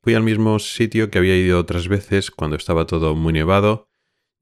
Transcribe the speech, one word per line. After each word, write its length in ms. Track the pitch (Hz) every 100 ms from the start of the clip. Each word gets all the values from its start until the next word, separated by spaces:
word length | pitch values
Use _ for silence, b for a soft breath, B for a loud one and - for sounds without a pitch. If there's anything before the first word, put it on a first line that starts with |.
Fui 100 | 117
al 100 | 113
mismo 360 | 110 107 110 107
sitio 520 | - - 113 113 107
que 60 | 95
había 180 | 92
ido 240 | 92 92 87
otras 300 | 85 87 87
veces 420 | 98 - 98 -
cuando 260 | - 78 76
estaba 280 | - 82 80
todo 280 | 85 80
muy 180 | 80 82
nevado, 560 | 80 80 98 104 110 _ _ _ _ _ _